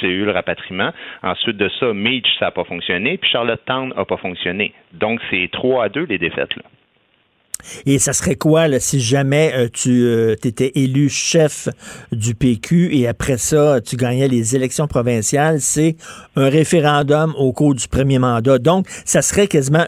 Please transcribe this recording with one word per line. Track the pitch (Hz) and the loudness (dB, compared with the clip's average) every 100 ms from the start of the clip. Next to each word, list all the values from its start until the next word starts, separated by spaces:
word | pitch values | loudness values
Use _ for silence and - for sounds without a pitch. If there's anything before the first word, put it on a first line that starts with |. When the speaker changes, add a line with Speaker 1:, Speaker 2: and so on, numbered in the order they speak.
Speaker 1:
il | 95 | -2
y | |
a | |
eu | 92 104 | 0 0
le | |
rapatriement. | 90 90 85 - 92 101 - - - | -2 -4 -6 -8 -4 -4 -6 -16 -8
Ensuite | 90 90 - 104 | -6 -4 -4 -2
de | 95 - | -4 -2
ça, | 123 | -2
Meach, | 101 113 131 - - | -2 -2 -2 -2 -2
ça | 90 | -2
n'a | |
pas | - | -4
fonctionné, | 85 87 - 90 120 190 | -6 -8 -4 -2 -2 -4
puis | - | -2
Charlottetown | 127 117 113 - 131 131 101 | -2 -2 -4 -4 -6 -4 -6
n'a | |
pas | 95 92 | -4 -4
fonctionné. | 95 87 87 92 98 - _ | -6 -8 -6 -4 -4 -6 _
Donc, | 82 107 117 - | -4 -4 -2 -4
c'est | 95 90 | -4 -4
trois | - 127 131 104 | -2 0 0 0
à | |
deux, | 139 | -4
les | 170 92 | -4 -2
défaites, | 82 69 67 | -2 -2 -6
là. | - - _ _ _ _ _ _ _ _ - - - 139 | -8 -16 _ _ _ _ _ _ _ _ -16 -14 -6 0
Speaker 2:
Et | 139 | 2
ça | 147 | 2
serait | 127 - | -2 -2
quoi, | 139 156 156 165 | 0 2 4 4
là, | 127 | 2
si | - 143 | 0 -2
jamais, | 113 139 135 147 156 | 0 0 2 2 2
euh, | 127 117 | 2 -2
tu, | - 127 123 | -2 2 4
euh, | 120 117 113 | 4 2 2
t'étais | 107 127 107 131 | 0 -2 -2 -2
élu | 147 131 135 143 | 0 0 2 0
chef | - - 170 151 - 123 - - - - | 0 0 2 2 0 -8 -10 -14 -20 -10
du | 117 113 | -4 -4
P | 113 131 113 | 0 0 0
Q | - 170 175 | 0 2 2
et | 147 120 | 2 0
après | 110 - 120 | -2 -2 -2
ça, | - 151 151 131 | 0 2 4 2
tu | - 123 | -2 -2
gagnais | 123 123 139 | 0 0 2
les | 120 113 131 | 0 0 -2
élections | 127 - 147 | -2 -2 -2
provinciales ? | 131 120 117 104 139 156 156 | -2 0 -2 0 0 2 0
C'est | - 151 160 160 - - - | 0 0 0 -2 -10 -20 -6
un | 147 135 | 0 4
référendum | 156 151 170 147 147 139 151 160 143 | 4 4 4 4 2 2 2 0 0
au | 131 | -2
cours | - 147 127 | 2 0 0
du | - | -2
premier | 127 135 131 | 0 2 2
mandat. | 127 117 120 135 | 2 2 4 4
Donc, | 135 185 190 | 4 2 0
ça | - - 156 | -8 -2 0
serait | - 196 202 | 0 0 2
quasiment | 151 135 156 | 2 2 2